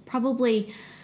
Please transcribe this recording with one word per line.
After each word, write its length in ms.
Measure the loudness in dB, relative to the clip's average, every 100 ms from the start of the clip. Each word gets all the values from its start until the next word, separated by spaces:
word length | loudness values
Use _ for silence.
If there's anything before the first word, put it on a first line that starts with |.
| -6
probably, 680 | -2 0 2 2 2 -2 -10 -20 -20